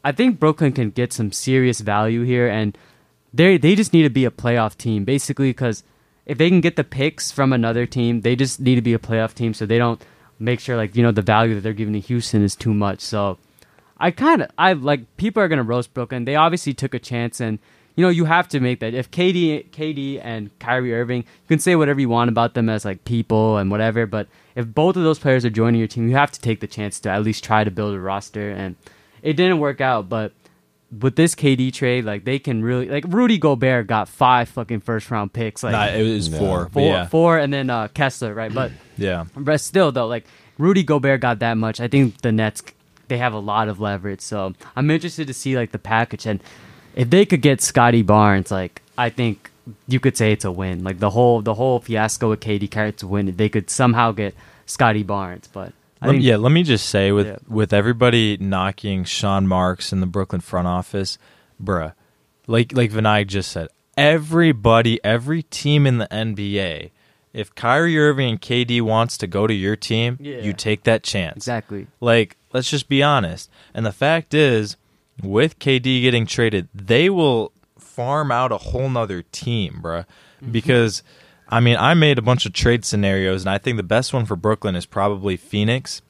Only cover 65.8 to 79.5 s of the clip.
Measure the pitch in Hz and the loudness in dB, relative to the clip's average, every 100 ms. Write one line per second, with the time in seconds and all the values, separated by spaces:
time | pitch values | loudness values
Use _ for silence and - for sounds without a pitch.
65.8 | 139 120 107 110 110 101 101 101 92 76 | 4 2 -2 -6 -6 -6 -4 -4 -4 -6
66.8 | 80 _ _ _ _ 117 104 - 117 139 | -12 _ _ _ _ -12 -10 -4 0 2
67.8 | 170 160 151 139 131 110 - 123 120 120 | 2 4 2 2 -2 -4 -2 -2 0 0
68.8 | 110 110 113 - 95 98 110 104 95 107 | 2 2 0 -4 -4 0 0 0 -2 -4
69.8 | - 113 117 127 143 127 104 95 110 107 | -2 -2 -2 -4 -12 -8 -6 -4 -4 0
70.8 | - 110 - 104 82 104 123 117 - 101 | 2 0 0 -6 -6 -8 -8 -8 -8 -12
71.8 | - _ 120 117 104 - _ 127 127 143 | -14 _ 2 2 2 -6 _ -6 -4 -6
72.8 | - 139 143 139 92 85 - _ _ - | -2 2 2 2 -2 -8 -16 _ _ -6
73.8 | 110 - 139 165 156 147 147 113 104 - | -6 -2 0 0 0 2 4 2 0 -10
74.8 | _ _ _ - 98 104 156 - 143 131 | _ _ _ -12 -2 0 0 0 0 0
75.8 | 127 127 127 120 113 - 113 101 85 101 | 2 2 2 2 -2 0 0 0 -6 -14
76.8 | 95 117 180 190 151 117 104 _ _ _ | 0 2 4 2 2 2 -2 _ _ _
77.8 | - - 123 147 147 120 127 104 - 123 | -18 -8 -4 -2 0 0 0 -4 -4 -4
78.8 | 131 123 110 90 - - - | -2 -2 -4 -6 -10 -10 -4